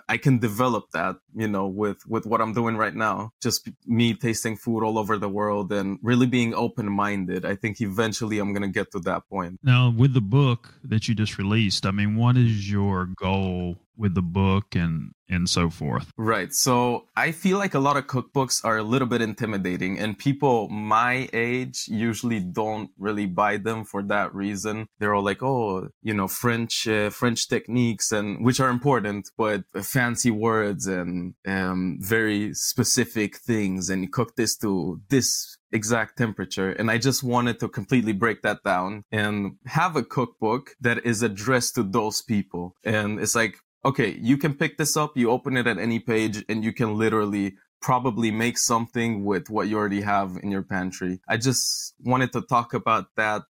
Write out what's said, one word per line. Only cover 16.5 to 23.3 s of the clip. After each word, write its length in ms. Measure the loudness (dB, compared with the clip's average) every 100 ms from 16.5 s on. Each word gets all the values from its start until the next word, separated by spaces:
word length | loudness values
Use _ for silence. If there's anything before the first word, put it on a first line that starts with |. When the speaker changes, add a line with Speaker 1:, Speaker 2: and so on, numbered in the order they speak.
Speaker 1:
So 540 | 0 2 4 2 0 -4 -2
I 160 | -2
feel 280 | 0 2 2
like 160 | 2 2
a 40 |
lot 160 | 2 2
of 120 | -2
cookbooks 580 | -4 -2 0 0 0 0
are 120 | 0
a 60 |
little 240 | 2 2 2
bit 140 | 0
intimidating, 760 | 0 -2 -4 -2 -2 -2 -2 -2
and 180 | -4 -2
people 500 | -2 2 2 2 0
my 600 | -6 0 2 2 0 -2
age 540 | -2 -2 -2 -4 -8 -6
usually 520 | -2 0 0 -2 -2
don't 500 | -2 -2 -4 -4 -8 -6
really 300 | -4 -2
buy 300 | -2